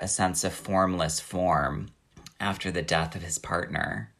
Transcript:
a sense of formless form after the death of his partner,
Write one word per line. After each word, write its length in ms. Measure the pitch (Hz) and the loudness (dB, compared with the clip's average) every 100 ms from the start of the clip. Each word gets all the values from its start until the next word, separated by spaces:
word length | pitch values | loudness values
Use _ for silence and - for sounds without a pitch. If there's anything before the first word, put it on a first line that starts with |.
a 60 | 95 | 0
sense 360 | - 92 85 | 2 2 2
of 100 | 95 | -2
formless 680 | - - 95 92 90 80 80 | -2 0 4 4 4 0 -2
form 680 | - 92 90 78 69 73 107 - _ - - - | -4 0 4 4 2 -2 -8 -14 _ -20 -20 -6
after 300 | 101 95 - | -4 -2 -2
the 120 | 87 | -2
death 340 | 80 82 82 - | 2 2 0 -4
of 80 | |
his 140 | 82 - | -6 -6
partner, 720 | - 85 - 80 - 95 110 _ | -2 -2 -2 -2 -2 -4 -8 _